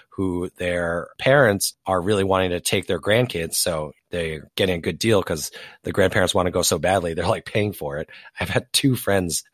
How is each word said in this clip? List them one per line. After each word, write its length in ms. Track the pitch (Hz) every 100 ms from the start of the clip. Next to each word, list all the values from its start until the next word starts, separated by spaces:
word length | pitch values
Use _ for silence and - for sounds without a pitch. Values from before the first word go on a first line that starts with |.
| _
who 380 | - 95 87 90 -
their 540 | 90 87 85 85 - _
parents 540 | - 139 120 101 - - -
are 160 | 95
really 220 | 87 104
wanting 280 | 95 95 92
to 100 | 87
take 260 | - 104 87
their 120 | 87
grandkids. 560 | 101 110 123 85 82 -
So 360 | - 80 76 - _
they're 400 | 87 82 78 - -
getting 200 | 98 87
a 60 |
good 160 | 87 80
deal 240 | 113 104
'cause 300 | - 85 - - - -
the 80 | -
grandparents 420 | 87 95 104 90
wanna 160 | 98 90
go 100 | 90
so 180 | 85 90
badly. 340 | 85 98 87
They're, 140 | 82 90
like, 160 | 98
paying 300 | - 110 104
for 240 | - 73 73
it. 120 | 78 - - -
I've 100 | 82
had 220 | - -
two 240 | - 139 123
friends 480 | - 98 90 78 -